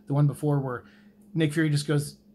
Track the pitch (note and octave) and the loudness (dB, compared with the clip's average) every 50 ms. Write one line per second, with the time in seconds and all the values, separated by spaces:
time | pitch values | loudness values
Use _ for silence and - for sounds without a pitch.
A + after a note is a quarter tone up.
0 | - - C#3 C#3+ D3 C#3+ B2 - - D3 C#3+ C#3 C3 C3 B2 A#2 - - - - | -6 -2 2 2 2 2 2 0 -2 0 0 0 -2 -4 -6 -8 -10 -16 -20 -20
1 | - - _ _ - - - D#3+ D#3+ D3 D3 E3 D#3 D#3 D3 C#3+ - - D3+ C#3+ | -20 -20 _ _ -16 -6 -2 0 0 0 2 0 0 0 0 -2 0 0 -2 -2
2 | C#3+ - - - _ _ | -2 -4 -12 -20 _ _